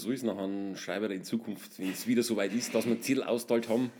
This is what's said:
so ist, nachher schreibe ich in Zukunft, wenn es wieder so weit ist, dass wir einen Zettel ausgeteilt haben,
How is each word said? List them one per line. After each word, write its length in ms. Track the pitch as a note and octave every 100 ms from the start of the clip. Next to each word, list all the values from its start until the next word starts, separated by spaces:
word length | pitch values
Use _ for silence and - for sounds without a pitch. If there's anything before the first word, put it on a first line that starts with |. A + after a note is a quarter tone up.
so 80 | G#2
ist, 120 | C3+
nachher 540 | A2+ G2 G2 G2 G2 F#2+
schreibe 300 | - F#2 G#2+
ich 60 |
in 120 | F#2+
Zukunft, 540 | - A#2 - G2 - -
wenn 100 | F#2+
es 160 | F2+ A2+
wieder 160 | A#2
so 140 | A#2 G#2
weit 160 | G2+
ist, 220 | A2+ A#2+
dass 100 | A2+
wir 80 | A#2
einen 80 | A#2
Zettel 220 | - C3
ausgeteilt 460 | F#2+ A#2 - A#2+ A2+
haben, 200 | A#2 B2